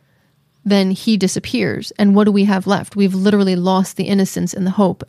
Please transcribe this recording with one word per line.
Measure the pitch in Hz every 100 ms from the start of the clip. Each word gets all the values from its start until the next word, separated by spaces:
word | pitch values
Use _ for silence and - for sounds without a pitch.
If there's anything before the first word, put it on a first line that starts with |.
| _ _ _ _ _ _
Then | 196 202 190
he | 190 - 208
disappears. | 190 - - 247 165 - 214 -
And | 202
what | 202
do | 208
we | 202
have | 202 190 185
left? | 196 - 202
We've | 196
literally | 190 202 208 190 180
lost | 185 190 190 -
the |
innocence | 190 196 190 180 180
and | 202 185
the |
hope | 202 190 -